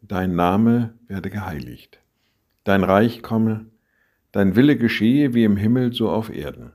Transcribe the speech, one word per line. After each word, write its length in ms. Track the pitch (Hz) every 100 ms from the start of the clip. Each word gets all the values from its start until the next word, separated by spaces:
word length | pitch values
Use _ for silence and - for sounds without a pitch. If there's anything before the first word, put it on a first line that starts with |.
dein 320 | - 92 92
Name 600 | 87 87 95 113 117 117 - _
werde 240 | 98 92
geheiligt. 680 | 101 101 78 - - - _ _ _ _ _ _ _
Dein 180 | - 98
Reich 400 | 92 95 117 -
komme, 440 | - 113 110 110 - _ _ _ _ _ _
dein 240 | 104 98 92
Wille 200 | 139 143
geschehe 560 | 117 - 107 135 147
wie 120 | 120
im 120 | 110 101
Himmel, 360 | 107 127 123
so 180 | 120 110
auf 240 | 90 110
Erden. 380 | - 73 67 60